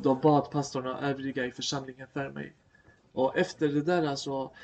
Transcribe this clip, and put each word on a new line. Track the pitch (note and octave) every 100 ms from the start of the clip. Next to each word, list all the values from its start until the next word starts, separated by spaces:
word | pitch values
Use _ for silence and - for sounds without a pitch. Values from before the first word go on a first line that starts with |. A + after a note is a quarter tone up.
då | C#3 C3
bad | D#3 C#3+ -
pastorn | D3 C#3 C3+ B2+
och | B2+
övriga | C#3 C3+ C3+ C3 B2
i |
församlingen | B2 B2 C#3 C3 B2+ C3
för | C#3+ C#3
mig. | C#3 - - _ _ _ _ _
Och | - C3 -
efter | F3+ - D3+
det | C#3+
där, | D3 F3+ D#3
alltså, | C3+ C#3+ C3+ C3+ -